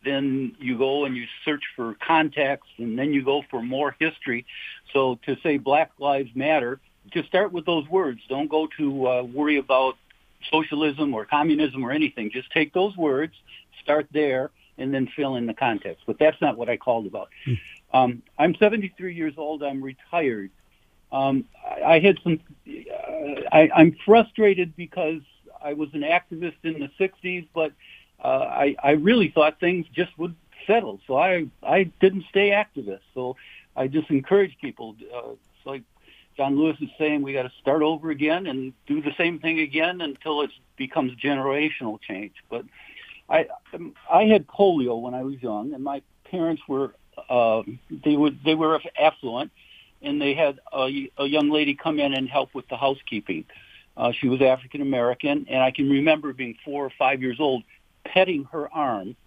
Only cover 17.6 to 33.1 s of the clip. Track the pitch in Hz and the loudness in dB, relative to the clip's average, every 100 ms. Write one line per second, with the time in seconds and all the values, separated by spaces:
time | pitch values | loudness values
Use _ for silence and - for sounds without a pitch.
17.6 | - - _ 131 127 120 - - 156 160 | -6 -20 _ 4 4 2 -12 0 2 4
18.6 | 208 220 196 - 185 170 156 143 151 156 | 4 4 -6 -8 -12 -6 -6 -6 -8 -6
19.6 | 143 135 135 135 _ 175 151 110 95 _ | -6 -6 -10 -14 _ 0 0 -2 -8 _
20.6 | _ _ _ _ _ 135 135 135 - - | _ _ _ _ _ -2 0 0 -2 -12
21.6 | - - 147 160 185 190 - 165 _ - | -10 -4 4 6 6 4 2 -2 _ -20
22.6 | - 160 - 151 - 156 143 143 139 160 | -18 -16 -12 -12 -8 -8 -8 -8 -4 2
23.6 | 156 - 160 156 - 226 226 - 214 190 | 2 6 4 4 4 4 4 2 2 2
24.6 | 180 156 170 - 160 160 143 _ - - | -2 -6 -12 -6 -6 -6 -12 _ -20 -14
25.6 | 147 147 151 151 147 175 - 165 170 151 | -10 -6 -6 -6 0 0 -2 -10 -10 -8
26.6 | 165 160 139 _ 190 _ 185 180 160 165 | -8 -6 -10 _ -4 _ -8 -8 -8 -4
27.6 | 156 - - - _ _ 127 131 127 123 | -4 -4 -20 -20 _ _ -2 0 0 0
28.6 | 143 - 139 151 160 240 180 160 151 - | 0 2 2 4 4 4 4 4 2 2
29.6 | 175 180 165 - 175 - 170 165 _ - | -2 -2 -4 -6 -6 -4 -10 -10 _ -20
30.6 | - 226 170 98 _ 135 175 180 156 _ | 0 0 0 -10 _ 0 2 0 -4 _
31.6 | - 165 180 - 190 190 165 196 202 202 | 0 2 2 4 4 4 -2 2 4 2
32.6 | 208 - 104 95 _ | 0 -6 -10 -10 _